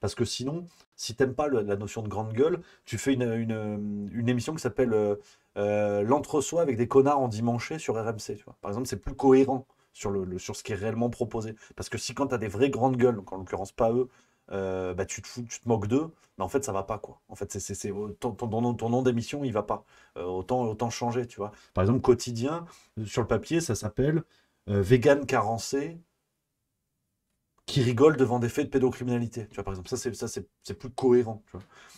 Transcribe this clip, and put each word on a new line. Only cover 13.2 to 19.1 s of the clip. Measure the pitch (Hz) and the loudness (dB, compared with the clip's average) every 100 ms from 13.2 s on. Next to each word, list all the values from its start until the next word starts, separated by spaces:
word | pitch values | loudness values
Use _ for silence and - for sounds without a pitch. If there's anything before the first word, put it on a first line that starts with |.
| 92 | -4
en | 95 | -12
l'occurrence | 92 92 98 | -8 -6 -6
pas | - 113 | 0 2
eux, | 120 127 _ _ _ - | 2 0 _ _ _ -10
euh, | 98 95 92 92 | -6 -4 -4 -4
bah, | 92 98 | -4 -6
tu | - | -8
te | - | -14
fous, | - 120 | -12 -12
tu | - | -8
te | 117 | 0
moques | 113 101 | 0 2
d'eux, | 131 165 - _ - | 0 -2 -10 _ -8
mais | |
en | 95 | -2
fait | 139 | -2
ça | 135 | -2
va | 98 | -4
pas, | 95 107 | -4 -8
quoi. | - - - | -10 -20 -20
En | - | -12
fait, | 98 | -10
c'est, | 101 | -10
c'est, | - | -10
c'est, | 101 107 98 107 98 | -8 -8 -6 -8 -6
ton, | 123 | -8
ton, | 101 120 | -6 -4
ton, | 110 120 | -2 0
ton | 117 117 | -2 0
nom | 120 | 2
d'émission, | 131 | 2